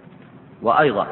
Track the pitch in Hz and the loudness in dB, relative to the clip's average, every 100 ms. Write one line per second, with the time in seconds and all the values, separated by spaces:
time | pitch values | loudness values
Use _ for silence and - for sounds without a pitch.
0 | - - - - - - 110 - 151 101 | -20 -20 -20 -20 -20 -8 -2 2 2 0
1 | - | -4